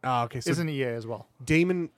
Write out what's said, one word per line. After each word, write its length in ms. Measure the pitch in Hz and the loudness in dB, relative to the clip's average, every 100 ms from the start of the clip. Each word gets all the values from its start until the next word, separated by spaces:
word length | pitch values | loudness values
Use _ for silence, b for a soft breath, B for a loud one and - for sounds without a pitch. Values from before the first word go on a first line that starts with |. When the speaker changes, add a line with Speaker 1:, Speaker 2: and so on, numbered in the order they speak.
Speaker 1:
Ah, 220 | 127 123 | -2 0
okay, 160 | 117 127 | 0 -4
so 100 | 120 | -2
Speaker 2:
It's 80 | 139 | 0
an 100 | 160 | 0
E 140 | 143 | -2
A 100 | 127 | -2
as 140 | 117 113 | -4 -6
well. 220 | 110 - - | -10 -12 -10
Speaker 1:
Daemon, 460 | 127 156 175 180 165 | 2 4 4 2 -2